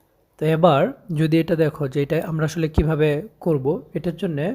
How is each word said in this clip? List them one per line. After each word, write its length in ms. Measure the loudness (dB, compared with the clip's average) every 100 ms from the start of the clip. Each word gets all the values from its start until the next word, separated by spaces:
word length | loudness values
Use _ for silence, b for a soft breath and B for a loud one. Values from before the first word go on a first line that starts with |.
| b b _ _
তো 60 | -2 4
এবার 260 | 4 4 2 -2 -6 -2
যদি 160 | 2 2
এটা 120 | 2 2
দেখো 200 | 0 0 -4
যে 60 | -2 -2
এটা 120 | -2 -2
আমরা 140 | -2 -2
আসলে 180 | -2 -2 0
কিভাবে 340 | 0 2 2 0 -4 _ -2
করব, 200 | 0 0 -4 -6 -8
এটার 180 | -6 -6
জন্যে 240 | -6 -4 -4